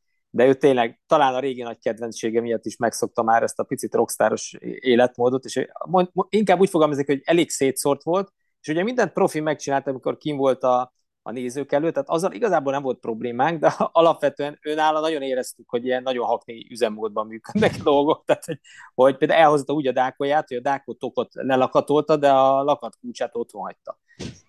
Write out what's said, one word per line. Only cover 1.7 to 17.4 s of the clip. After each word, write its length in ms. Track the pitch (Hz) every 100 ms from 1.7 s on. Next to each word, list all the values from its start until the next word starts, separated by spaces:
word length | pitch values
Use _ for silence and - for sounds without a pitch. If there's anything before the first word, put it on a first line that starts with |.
| 113
kedvensége 640 | - 110 117 107 117 117
miatt 240 | 117 110 110
is 120 | -
megszokta 460 | 117 - - -
már 200 | 113 117
ezt 160 | 110 -
a 40 |
picit 300 | 101 127 107
rockstáros 600 | - 117 - 110 110 - - 123 117
életmódot, 640 | 131 120 123 - 120 131 117
és 220 | - - - -
mond-, 240 | 180 180
mond-, 200 | - 185
inkább 260 | 208 202 175
úgy 100 | 190
fogalmazik, 360 | 165 151 139 143
hogy 160 | 139
elég 260 | - 170 151
szétszórt 540 | - 135 - 147 139
volt, 280 | - 180 196 _ _ _
és 60 | -
ugye 160 | 160
mindent 300 | 202 247 196
profi 260 | - 190 156
megcsinált, 480 | 151 147 - 135 139
amikor 300 | 131 - 123
kim 200 | 156 143
volt 260 | 135 127
a, 300 | 127 123 127 _ _ _ -
a 60 |
nézők 400 | 117 123 127 135
előtt, 220 | 143 165
tehát 160 | 151 -
azzal 220 | 165 180
igazából 400 | 196 226 170 139
nem 100 | 139
volt 180 | 135 117
problémánk, 600 | - 113 120 120 147 165
de 160 | 151 - -
<laughs> 60 |
alapvetően 640 | 165 165 151 143 - 143 -
őnála 380 | 151 156 156 156
nagyon 220 | 156 156
éreztük, 480 | 135 127 123 - 117
hogy 160 | 123 127
ilyen 180 | 127
nagyon 220 | 127 127 110
hakni 420 | 117 - 117 -
üzemmódban 580 | 120 117 107 110 104 110
működnek 480 | 110